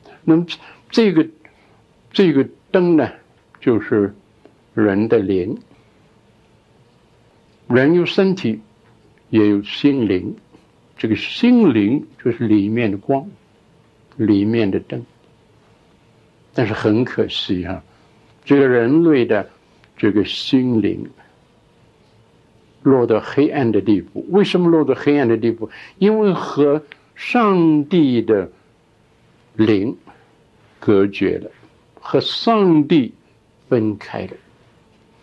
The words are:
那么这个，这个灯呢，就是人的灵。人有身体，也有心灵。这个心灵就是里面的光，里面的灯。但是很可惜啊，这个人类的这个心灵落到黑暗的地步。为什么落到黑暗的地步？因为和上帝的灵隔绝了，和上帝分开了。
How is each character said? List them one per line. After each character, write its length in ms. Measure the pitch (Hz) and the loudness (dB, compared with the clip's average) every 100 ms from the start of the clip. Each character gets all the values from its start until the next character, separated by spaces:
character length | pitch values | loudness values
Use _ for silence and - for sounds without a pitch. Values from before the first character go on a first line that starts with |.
| - - | -20 -8
那 120 | - 160 | 0 0
么 100 | 175 - - - _ | -2 -10 -20 -20 _
这 240 | - 214 | 0 2
个， 160 | 160 - - _ _ _ _ _ _ _ | 2 -2 -4 _ _ _ _ _ _ _
这 220 | - 185 | 0 2
个 160 | 135 131 - _ | 2 -2 -6 _
灯 260 | 196 175 160 | 0 2 2
呢， 140 | 120 - _ _ _ _ | 0 -6 _ _ _ _
就 180 | - 110 | -2 -2
是 360 | - 113 101 - _ _ _ _ _ | 0 -2 -2 -4 _ _ _ _ _
人 360 | - 104 98 110 | -2 0 0 0
的 100 | 117 | 0
灵。 400 | 98 95 90 190 - _ _ _ _ _ _ _ _ _ _ _ _ _ _ _ _ _ _ _ - | 0 -2 -4 -8 -14 _ _ _ _ _ _ _ _ _ _ _ _ _ _ _ _ _ _ _ -2
人 240 | 123 139 | 2 4
有 140 | 175 165 | 2 0
身 280 | - 190 | 0 0
体， 260 | 185 117 110 - _ _ _ _ _ - | 0 -4 -6 -10 _ _ _ _ _ -4
也 180 | 113 104 | 0 2
有 140 | 101 | 0
心 460 | 101 - 143 135 107 | -4 -2 0 0 0
灵。 260 | 92 95 - _ - _ _ _ - | -2 -4 -12 _ -20 _ _ _ -8
这 100 | 113 | -4
个 80 | 101 | -4
心 580 | - - 240 247 196 | -6 -2 2 4 4
灵 320 | 110 101 147 - - | 4 2 0 -6 -8
就 80 | 127 | -6
是 140 | 117 113 | -2 0
里 220 | 107 101 | 0 0
面 220 | 117 113 | -2 -2
的 60 | 98 | -4
光， 320 | - 139 190 - _ _ _ _ _ _ _ - | -4 -4 -4 -18 _ _ _ _ _ _ _ -4
里 280 | 107 101 | 0 0
面 260 | 107 117 101 | 0 -2 -2
的 80 | 98 | -4
灯。 240 | - 120 120 _ _ _ _ _ _ _ _ _ _ _ _ _ _ | -8 -14 -14 _ _ _ _ _ _ _ _ _ _ _ _ _ _
但 120 | - 113 | -6 -4
是 80 | |
很 280 | 110 110 107 | -2 0 0
可 240 | 127 - - | -2 -4 -4
惜 380 | - - 92 | -6 -6 -6
啊， 180 | 85 90 - _ _ _ _ _ | -8 -12 -14 _ _ _ _ _
这 120 | - 143 | 0 2
个 120 | 135 | 4
人 360 | 123 117 156 | 2 2 2
类 200 | 170 143 | 2 2
的 240 | 117 107 95 _ _ _ _ - | 2 -2 -4 _ _ _ _ -2
这 160 | 107 | 0
个 100 | 101 | 0
心 600 | 92 - - 131 127 113 | -2 -6 -2 0 0 0
灵 260 | 98 90 - - _ _ _ _ _ _ _ _ _ _ _ _ _ _ _ _ | -2 -6 -12 -20 _ _ _ _ _ _ _ _ _ _ _ _ _ _ _ _
落 240 | 139 135 120 | 2 2 2
到 120 | 107 | 0
黑 300 | - - 151 | -2 -2 0
暗 240 | 156 120 | 0 0
的 80 | 104 | 0
地 220 | 95 98 | 2 0
步。 240 | - - - | -2 -12 -2
为 160 | 190 | 0
什 160 | 196 180 | 2 2
么 80 | 175 | 2
落 160 | 165 | 2
到 100 | 131 | 2
黑 240 | 127 147 147 | -2 0 0
暗 80 | 123 | 2
的 80 | |
地 160 | 113 117 | 0 -2
步？ 200 | 110 107 - - - | -4 -8 -14 -16 -2
因 200 | 196 220 | 0 2
为 120 | 208 | 0
和 480 | 170 - - 143 147 - - _ - | -2 -4 0 0 0 -4 -20 _ -16
上 680 | - 247 214 185 165 151 143 | -2 0 2 2 2 2 0
帝 340 | 185 143 120 | 2 2 0
的 320 | 101 104 85 _ _ _ _ _ _ _ _ _ _ | 0 0 -2 _ _ _ _ _ _ _ _ _ _
灵 420 | - 110 104 107 - - - _ _ _ _ _ - | -2 0 0 -2 -8 -16 -20 _ _ _ _ _ -8
隔 280 | - 98 101 | 0 2 0
绝 320 | 98 92 90 | -2 -4 -4
了， 120 | 90 _ _ _ _ | -10 _ _ _ _
和 260 | _ - 139 | _ -4 -4
上 640 | - - - 220 190 160 147 | -2 -4 0 2 2 2 2
帝 280 | 165 117 - _ _ _ _ - | 0 0 -8 _ _ _ _ -4
分 260 | 123 107 104 | -2 -2 -6
开 300 | - 104 95 | -10 -12 -12
了。 60 | - _ _ _ _ _ _ _ _ | -16 _ _ _ _ _ _ _ _